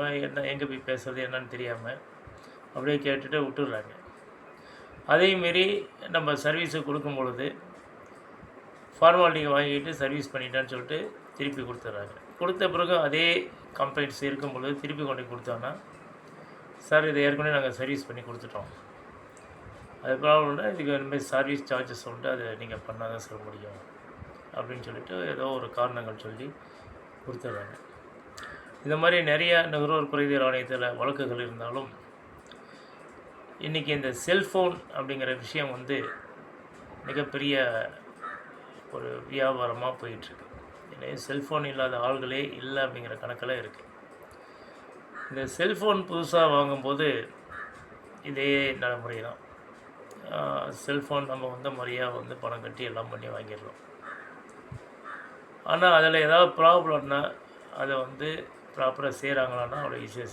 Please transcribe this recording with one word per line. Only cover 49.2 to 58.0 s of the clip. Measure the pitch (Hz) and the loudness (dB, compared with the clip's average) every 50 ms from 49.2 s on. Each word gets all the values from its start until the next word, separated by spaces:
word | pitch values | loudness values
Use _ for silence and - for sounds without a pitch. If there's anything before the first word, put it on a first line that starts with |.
தான். | 110 120 - - - - - - - - - - - - - - - - - - - - - | -8 -8 -10 -12 -16 -20 -20 -20 -20 -20 -20 -20 -20 -20 -20 -20 -20 -20 -18 -16 -12 -8 -4
ஆ, | 76 71 - 69 69 - - - - - | -4 -2 -2 -2 -2 -4 -4 -8 -8 -6
செல்ஃபோன் | 143 143 143 139 - 147 143 139 | -2 -2 -2 -2 -2 -2 -2 -2
நம்ம | 135 131 131 127 127 | -2 -6 -6 -6 -6
வந்து | 127 123 127 139 | -8 -6 -6 -6
முறையா | 131 123 123 123 123 127 127 123 120 | -6 -4 -6 -6 -4 -2 -2 -2 -4
வந்து | 117 117 120 120 | -6 -8 -10 -10
பணம் | 107 120 117 120 117 117 | -8 -6 -6 -6 -6 -8
கட்டி | 117 - - 127 | -10 -8 -8 -8
எல்லாம் | 117 110 113 113 117 | -6 -6 -6 -6 -8
பண்ணி | 113 110 113 | -8 -10 -10
வாங்கிடுறோம். | 117 110 107 110 107 107 104 104 - - - - - - - - 85 - - - - - - - - - - - - - - - - - - - - - - - - - - - - - - - | -8 -8 -10 -10 -10 -12 -12 -12 -14 -16 -18 -20 -20 -20 -16 -14 -14 -14 -14 -14 -16 -18 -18 -20 -20 -20 -20 -16 -14 -14 -14 -14 -16 -20 -18 -16 -14 -14 -14 -14 -16 -18 -18 -20 -20 -20 -10 -2
ஆனா, | - 160 170 180 180 170 | 0 4 6 8 10 10
அதுல | 156 160 160 160 160 | 10 10 8 8 6
ஏதாவது | 156 151 160 175 170 - - 165 160 | 6 8 10 10 8 8 8 8 10
ப்ராப்ளம்னா, | 165 175 175 165 160 151 143 139 139 139 143 147 - - - - - - - - - - | 10 10 10 6 4 2 0 0 0 0 0 0 -2 -4 -8 -14 -20 -20 -20 -20 -14 -6
அதை | - 135 139 135 | -4 -2 -2 0
வந்து | 131 | -2